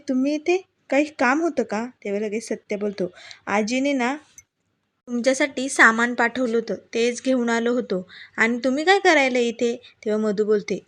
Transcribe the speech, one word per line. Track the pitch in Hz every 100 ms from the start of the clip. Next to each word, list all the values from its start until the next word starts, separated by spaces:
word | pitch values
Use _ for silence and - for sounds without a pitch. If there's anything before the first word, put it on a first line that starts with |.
| -
तुम्ही | 254 277 302
इथे? | 320 370 - _ -
काही | 277 302 -
काम | 247 294
होतं | 330 254 220
का?" | 208 247 - 208
तेव्हा | 202
लगेच | 214 214 -
सत्या | 220 - 208
बोलतो, | 208 196 180 - - - -
"आजीने | 202 214 254 277
ना | 277 240 302 - - _ _ _ _ _ _ -
तुमच्यासाठी | 240 247 262 285 262 269
सामान | - 233 226 240
पाठवलं | 240 233 247 247 233
होतं, | 226 185 -
तेच | 226 240 233 262
घेऊन | 262 233
आलो | 233 233
होतो. | 247 208 185 180 - - -
आणि | 226 240
तुम्ही | 254 269 320
काय | 392
करायला | 370 311 262 247
इथे?" | 233 233 240 247 - _ 220
तेव्हा | 214
मधू | 214 202 214
बोलते, | 214 - 175